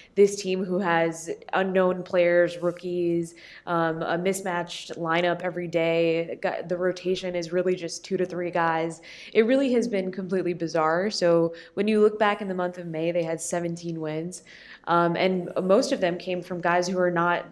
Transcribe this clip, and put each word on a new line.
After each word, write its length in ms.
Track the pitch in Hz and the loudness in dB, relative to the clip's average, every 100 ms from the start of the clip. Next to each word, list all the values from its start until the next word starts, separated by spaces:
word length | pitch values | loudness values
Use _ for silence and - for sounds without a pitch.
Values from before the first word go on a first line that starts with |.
| - | -4
this 280 | - 202 202 | 4 4 4
team 220 | 190 185 | -4 -4
who 140 | 185 185 | -2 -2
has 520 | 185 165 165 160 165 - - | 2 2 2 -2 -10 -10 -4
unknown 500 | 185 190 190 185 180 | -2 2 2 2 0
players, 540 | 175 180 175 175 170 170 | -2 2 4 6 4 0
rookies, 760 | 175 170 180 175 170 170 165 - - - - | -4 -4 -6 -2 0 0 -4 -10 -20 -14 -4
um, 360 | 170 165 160 | 0 0 -2
a 140 | 143 170 | -2 -2
mismatched 760 | 185 190 196 175 170 - - - | -2 -2 -4 -4 -6 -10 -12 -6
lineup 440 | 165 170 175 175 | 0 2 2 0
every 260 | 185 175 175 | -4 -6 -2
day. 720 | 165 165 165 170 165 170 - | 0 2 2 2 0 -2 -4
Gu-, 260 | 185 - 170 | -4 -4 -6
the 100 | 175 | -2
rotation 580 | 180 175 175 185 185 175 | -2 -2 -4 -4 -4 -6
is 160 | 165 | -2
really 240 | 180 185 180 | -2 0 -2
just 300 | 170 - - | -4 -10 -6
two 120 | 185 | -2
to 80 | 180 | -2
three 260 | 175 175 | -4 -4
guys. 500 | 175 165 160 165 165 - - - | 0 0 0 -2 -6 -16 -20 -2
It 120 | 214 226 | 2 4
really 280 | 269 269 | 4 4
has 140 | 240 214 | 2 2
been 240 | 196 185 | -2 -2
completely 420 | 190 185 190 175 | -6 -4 -2 -2
bizarre. 560 | 170 165 165 156 170 208 | -4 -2 0 2 2 0
So 440 | - 175 170 165 165 - | 0 4 4 2 -2 -10
when 140 | - 208 | -2 2
you 140 | 214 | 6
look 180 | 208 214 | 4 4
back 220 | 208 208 | 0 0
in 60 | 202 | -4
the 60 | |
month 240 | 185 180 180 | -2 -4 -4
of 80 | 175 | -8
May, 260 | 160 165 | -2 0
they 120 | 175 | 0
had 180 | 165 160 | -2 -4
seventeen 580 | - 175 170 170 170 165 | -4 -4 -4 -6 -8 -6
wins. 440 | 156 156 170 180 - - - - - | -6 -6 -6 -10 -18 -20 -20 -12 0
Um, 300 | 170 170 170 | 4 4 2
and 340 | 190 185 175 - | 2 0 -2 -2
most 300 | 185 202 262 | 4 4 4
of 100 | 247 | 0
them 160 | 180 180 | 0 -2
came 240 | 190 180 | -6 -6
from 180 | 175 180 | -6 -4
guys 280 | 170 175 180 | 0 2 0
who 100 | 185 | 2
are 140 | 180 | 2
not, 340 | 170 175 175 - | 2 2 0 -4